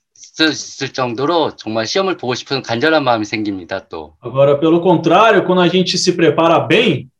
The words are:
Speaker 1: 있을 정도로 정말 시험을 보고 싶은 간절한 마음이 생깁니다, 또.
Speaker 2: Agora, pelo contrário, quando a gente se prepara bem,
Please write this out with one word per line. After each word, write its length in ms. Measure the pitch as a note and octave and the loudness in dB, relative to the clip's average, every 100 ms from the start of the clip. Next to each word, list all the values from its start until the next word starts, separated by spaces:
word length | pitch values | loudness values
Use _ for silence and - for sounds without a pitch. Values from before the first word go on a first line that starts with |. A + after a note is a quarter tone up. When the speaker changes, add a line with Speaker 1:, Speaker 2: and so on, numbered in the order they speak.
| _ _ - - | _ _ -12 -2
Speaker 1:
있을 520 | D#3 C#3 - - C3 | -2 -2 -10 -10 -8
정도로 640 | - B2+ A#2 C#3+ F3 C3 - | -6 -6 -4 -2 0 -2 -4
정말 280 | A2 A2 A2 | -8 -6 -4
시험을 300 | F#3+ F#3+ E3+ | -2 -2 -4
보고 180 | B2 | -6
싶은 280 | A#2+ - C3+ | -6 -6 -8
간절한 420 | A2 A#2 D3+ D#3 | -4 -2 0 2
마음이 220 | C3 A#2 G#2 | 0 -2 -2
생깁니다, 640 | A2 G#2 F#2+ E2+ F#2+ - | -6 -6 -8 -8 -10 -10
또. 260 | E2 D#2 _ | -14 -14 _
Speaker 2:
Agora, 340 | B2 C3 C#3+ C#3 | -6 2 2 2
pelo 220 | D#3+ E3+ | 2 2
contrário, 640 | F3+ E3 D#3+ F3 A3+ G3+ F3+ | 2 2 4 4 6 4 2
quando 140 | F#3 | 2
a 60 | F3 | 2
gente 300 | F#3 F3+ - | 2 0 -2
se 180 | F#3+ E3+ | -2 2
prepara 440 | D#3+ D3+ E3 D#3 A#2+ | 2 2 2 2 2
bem, 440 | F#3 A#3 C3 - | 2 2 -2 -6